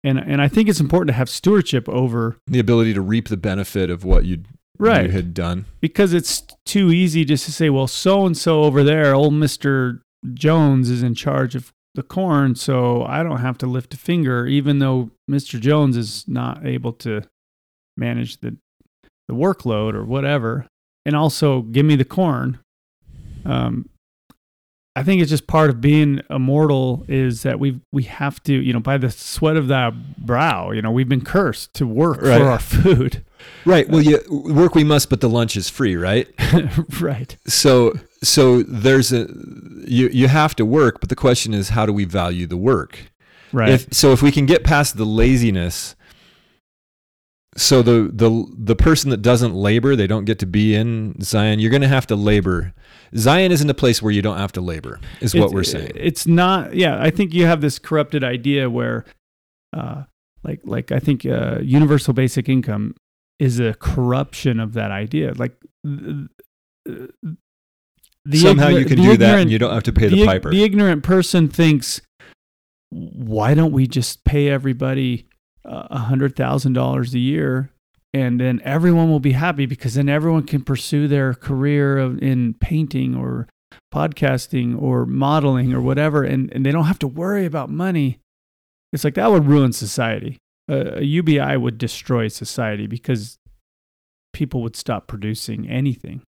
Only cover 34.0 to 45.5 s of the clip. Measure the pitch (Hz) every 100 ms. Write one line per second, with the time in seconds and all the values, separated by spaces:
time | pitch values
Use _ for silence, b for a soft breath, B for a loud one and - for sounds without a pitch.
34 | 151 147 - 143 160 151 175 165 151 147
35 | - 127 123 117 113 104 87 - 120 87
36 | 90 113 - - - 165 143 147 165 -
37 | 165 123 127 - - - 143 127 117 -
38 | - _ - - 131 123 - 120 123 135
39 | 123 123 107 - - - - - - 123
40 | 127 127 131 151 156 - 110 143 131 -
41 | 92 - 135 127 113 107 98 113 107 101
42 | 95 95 87 90 85 90 110 107 - -
43 | - _ b b b 131 113 131 - -
44 | 143 127 143 147 139 175 - 147 143 104
45 | 107 110 117 131 117